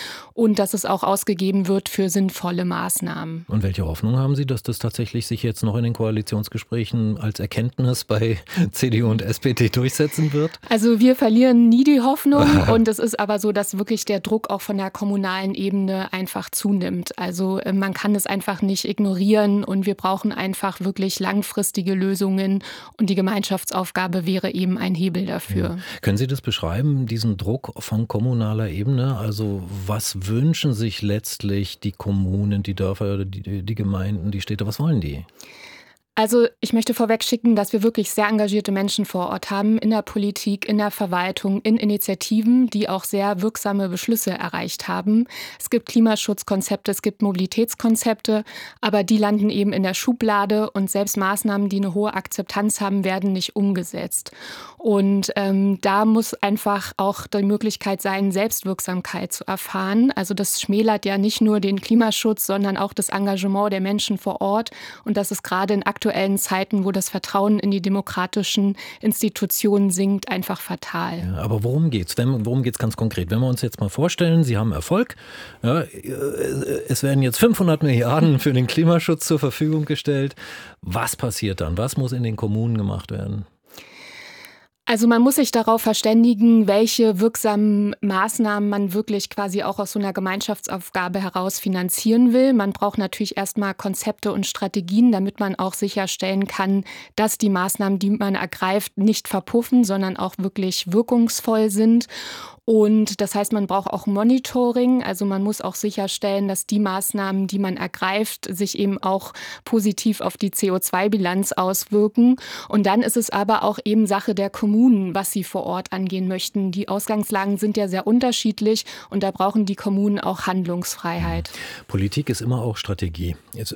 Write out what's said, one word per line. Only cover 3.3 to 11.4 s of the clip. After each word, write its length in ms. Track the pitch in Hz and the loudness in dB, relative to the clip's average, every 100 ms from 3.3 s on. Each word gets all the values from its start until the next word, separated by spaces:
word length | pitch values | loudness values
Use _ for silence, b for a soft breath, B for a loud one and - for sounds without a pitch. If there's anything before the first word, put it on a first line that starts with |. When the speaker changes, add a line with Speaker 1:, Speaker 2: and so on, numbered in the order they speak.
| 165 170 | -10 -4
Speaker 2:
Und 160 | 107 | 0
welche 220 | 98 92 80 | 0 -2 -4
Hoffnung 320 | 82 110 127 | -2 0 2
haben 180 | 135 139 | 2 0
Sie, 100 | 135 | 0
dass 160 | 123 | -2
das 160 | - - | -4 -4
tatsächlich 480 | 117 - 113 120 - | -4 -4 -4 -4 -4
sich 160 | 113 | -2
jetzt 220 | 117 - | -2 0
noch 120 | 110 113 | 0 0
in 80 | |
den 100 | 117 | 0
Koalitionsgesprächen 1200 | 113 110 107 104 107 107 113 - 117 107 120 110 104 | 0 0 -2 -2 -4 -4 -8 -4 -4 -2 0 0 0
als 220 | 107 - | -4 -4
Erkenntnis 640 | 98 - 123 - 127 123 - | -4 -2 -2 0 0 0 -2
bei 320 | 107 117 95 - - | 0 0 -2 -4 -2
<laughs> 160 | 101 | -2
C 200 | - 127 | 0 0
D 100 | 113 | 2
U 80 | 117 | 2
und 120 | 107 | 2
der 80 | 95 | 0
S 100 | - | -2
P 140 | 135 | 0
D 160 | 120 113 | 2 2
durchsetzen 640 | 127 131 - 151 - 156 | 2 0 0 0 0 0
wird? 260 | 147 156 - - | 0 -2 -4 -2
Speaker 1:
Also 320 | 220 233 220 | 2 4 6
wir 160 | 254 254 | 6 6
verlieren 540 | 240 226 | 4 6